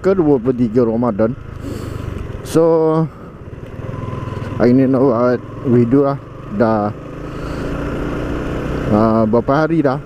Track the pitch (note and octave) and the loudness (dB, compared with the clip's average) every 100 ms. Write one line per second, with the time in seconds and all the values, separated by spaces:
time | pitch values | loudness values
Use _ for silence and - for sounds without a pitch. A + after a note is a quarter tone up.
0 | F#3 G3 D3+ C#3 A#2+ B2 A#2+ A#2+ A#2 A2+ | 4 2 4 4 2 0 2 2 2 2
1 | A#2+ G2+ A2 C3 - - - - - - | 0 2 0 0 -10 -12 -10 -8 -8 -8
2 | - - - - - D#3+ E3 D#3+ D#3+ D#3+ | -8 -8 -8 -10 0 4 4 4 4 2
3 | D#3+ - - - - - - - - - | 0 -4 -18 -16 -16 -14 -14 -12 -10 -10
4 | - - - - - - A#2+ B2+ C3 C3 | -8 -8 -8 -8 -8 2 4 6 4 4
5 | C3+ A#2 B2 A#2+ - - B2 B2 A#2 C#3 | 4 4 2 0 -4 -8 2 4 6 4
6 | C#3 C#3 - - - G#2 A2+ A2 G#2 - | 4 0 -8 -16 -8 0 2 2 0 -4
7 | - - - - - - - - - - | -12 -12 -10 -10 -8 -8 -6 -6 -6 -6
8 | - - - - - - - - - G#2 | -6 -4 -4 -6 -6 -6 -6 -4 0 2
9 | A2+ A2 A2 A#2 B2+ C#3+ D#3 E3 C#3 C#3 | 4 2 2 2 2 0 2 2 0 -2